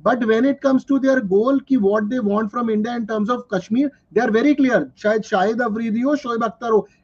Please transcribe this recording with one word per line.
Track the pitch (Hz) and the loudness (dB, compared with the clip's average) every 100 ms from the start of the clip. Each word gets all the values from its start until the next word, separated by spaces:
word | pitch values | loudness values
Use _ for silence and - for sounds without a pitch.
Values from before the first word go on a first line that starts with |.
| 208 | -2
But | 240 | 0
when | 226 220 | 2 2
it | 269 277 269 | 2 0 0
comes | 262 - | 0 0
to | 269 | 0
their | 269 262 196 | 2 0 2
goal | 196 240 277 | 2 2 0
कि | 269 254 | 0 2
what | 196 214 | 2 0
they | 214 254 | -2 -2
want | 202 208 214 | -2 -2 -2
from | 247 | -4
India | 226 214 226 240 | -2 -2 -2 -4
in | 220 | -4
terms | 220 208 | -4 -2
of | 247 - | -4 -4
Kashmir, | 185 - 233 285 | -6 -2 -2 -2
they | - _ 190 233 | -6 _ -2 0
are | 220 | 2
very | 294 294 | 2 2
clear। | 262 233 277 - | 2 2 -2 -4
शायद | 208 220 | -2 -2
शाहिद | - 196 202 226 | 0 0 0 0
अफरीदी | 233 214 226 220 | -4 -4 -4 -2
हो, | 269 285 | 0 -2
शोएब | 247 233 | -2 -4
अख्तर | 226 - 240 | -4 -6 0
हो, | 214 - _ | 0 0 _